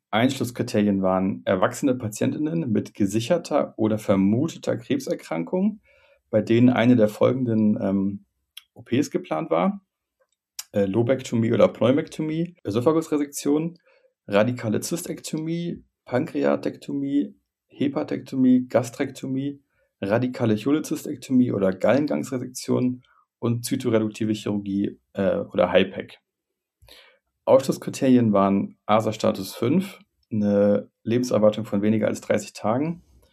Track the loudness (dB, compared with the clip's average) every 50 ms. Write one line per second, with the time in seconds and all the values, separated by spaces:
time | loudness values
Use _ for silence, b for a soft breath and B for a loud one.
0 | _ _ 0 2 2 2 0 -2 -4 -4 -4 -6 -6 -2 0 0 2 2 2 2
1 | 2 2 2 2 0 0 -2 -2 -2 0 2 2 2 0 0 0 0 0 0 0
2 | -4 -6 -4 -2 -2 -2 -2 -2 -2 -2 -2 -2 -2 0 0 -2 -2 -4 -2 -2
3 | -2 0 0 -2 0 0 0 -2 0 -2 -2 -2 -2 -2 -2 -2 0 0 0 0
4 | 0 0 2 4 4 4 2 2 0 -2 -4 -6 -6 -4 -4 -4 -4 -4 -4 -4
5 | -2 -4 -6 -8 -6 -6 -6 -6 -4 -4 -2 -2 0 -2 -2 B B B B B
6 | B B B B B _ -2 0 2 4 4 6 6 6 6 6 4 4 6 6
7 | 4 2 2 2 2 2 2 0 -2 0 0 2 2 2 2 2 0 0 0 0
8 | 0 -2 -4 -8 -12 _ _ _ _ _ _ -20 -20 _ _ -20 -8 -2 0 0
9 | 0 0 -4 -6 -6 -4 -6 -6 -2 0 0 2 2 0 -2 -4 -10 _ _ _
10 | _ _ _ _ _ _ _ _ _ _ _ -18 -18 _ -2 0 0 2 2 0
11 | 2 2 0 -2 -2 -4 -2 -2 0 2 4 4 4 4 4 2 2 2 2 2
12 | 0 -4 -6 -6 -6 -4 -4 -4 -4 -6 -8 _ -8 -4 -4 0 2 2 2 2
13 | 0 -2 -2 -4 -4 -4 -8 -6 -2 -2 0 0 -2 -4 -8 b b b b b
14 | b b b b _ 0 2 2 2 2 0 -2 -4 -4 -4 -4 -4 -4 -6 -8
15 | -6 -10 -12 -12 -10 -8 -8 -6 -6 -6 -6 -6 -6 -6 -8 -10 -14 _ _ _
16 | _ -4 -4 -2 -2 -4 -4 -2 0 0 0 0 -2 -6 -8 -8 -10 -8 -8 -6
17 | -4 0 0 0 0 -2 -6 _ _ _ _ _ _ _ -6 -4 -4 -2 -2 -4
18 | -4 -4 -6 -8 -8 -6 -2 2 4 6 6 4 2 2 0 0 0 0 -4 -6
19 | -6 -6 -6 -8 -8 -8 -6 -6 -6 -6 -8 -10 _ _ _ _ _ _ _ _
20 | -2 0 0 2 2 0 -2 0 0 2 2 2 2 0 0 0 -2 -4 -6 -6
21 | -6 -8 -10 -10 -4 2 4 4 4 4 2 0 0 0 0 2 2 2 4 2
22 | 2 0 -2 -4 -4 -4 -6 -6 -8 -8 -10 -10 -4 -2 0 0 2 0 -2 -4
23 | b b b b b b _ _ -4 -2 -2 -2 -4 -4 -4 -4 0 0 2 2
24 | 2 0 -2 -4 -2 -2 -2 -2 -2 -4 -4 -4 -4 -4 -2 -2 -2 -2 -4 -10
25 | _ _ -6 -2 0 0 0 0 -4 -4 0 0 0 2 4 2 2 2 -2 -8
26 | -12 -14 -18 -20 _ _ _ _ _ _ _ _ _ _ _ _ b b b b
27 | b b b b b _ _ _ _ 4 4 4 4 2 -4 -4 -6 -10 -6 0
28 | 2 4 6 6 6 4 4 4 4 4 2 0 -2 -4 -8 _ _ 0 2 2
29 | 2 0 -2 -2 -2 -2 -2 -2 -6 -10 -6 -4 -2 0 0 0 0 -2 -8 -18
30 | _ _ _ _ _ _ -4 -2 0 2 2 4 4 4 2 0 -2 -6 _ _
31 | _ -2 0 0 0 0 0 2 4 4 2 2 -2 -4 -4 0 2 2 2 2
32 | 0 0 -2 -4 -2 -2 -2 -2 -2 -6 -10 -6 -4 -2 -2 0 -2 -4 -6 -8
33 | -12 _ _ _ _ _